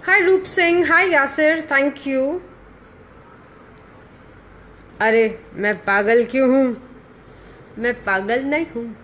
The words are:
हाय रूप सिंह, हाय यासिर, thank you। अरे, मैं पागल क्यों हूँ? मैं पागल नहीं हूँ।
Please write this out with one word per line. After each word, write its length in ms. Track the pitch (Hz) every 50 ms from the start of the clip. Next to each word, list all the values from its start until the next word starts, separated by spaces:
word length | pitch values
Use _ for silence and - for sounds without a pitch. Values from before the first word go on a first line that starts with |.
| - -
हाय 120 | 370 415
रूप 220 | 370 370 381 370 370
सिंह, 500 | - - - 349 339 339 349 349 302 330
हाय 160 | 339 370 381
यासिर, 520 | 339 294 277 277 - - 302 302 320 320
thank 460 | 311 - 285 269 277 285 277 - - 277
you। 320 | 269 262 262 277 320 359 - - - - - - - - - - - - - - - - - - - - - - - - - - - - - - - - - - - - - - - - - - - - - - - - - - - -
अरे, 440 | 208 220 220 226 226 220 - - - - -
मैं 240 | - 196 208 208 208
पागल 480 | - - 196 202 208 208 226 240 233
क्यों 240 | 233 254 262 269 254
हूँ? 280 | 254 269 269 254 233 - - - - - - - - - - - - - - - - - - - - -
मैं 260 | 226 240 240 240 -
पागल 400 | 202 196 190 196 202 233 254 269
नहीं 220 | 277 294 311 330
हूँ। 300 | 311 - 240 233 233 214 -